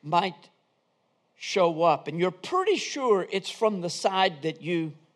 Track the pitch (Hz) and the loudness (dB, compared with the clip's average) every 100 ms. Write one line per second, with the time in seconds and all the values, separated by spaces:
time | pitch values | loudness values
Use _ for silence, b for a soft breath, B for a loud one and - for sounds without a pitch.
0 | 147 170 196 165 - _ _ _ _ _ | 0 0 0 -6 -20 _ _ _ _ _
1 | _ _ _ _ - 202 175 160 170 151 | _ _ _ _ -4 2 2 4 2 2
2 | - 156 180 180 - 370 381 339 - 294 | 0 -2 -2 -2 -4 0 2 0 -2 -4
3 | 262 202 175 190 - - 220 202 170 - | 2 2 2 -6 -6 -2 0 0 -6 -2
4 | 202 190 190 156 156 160 151 170 160 147 | -2 2 2 0 -6 -6 -4 -2 -2 -8
5 | _ | _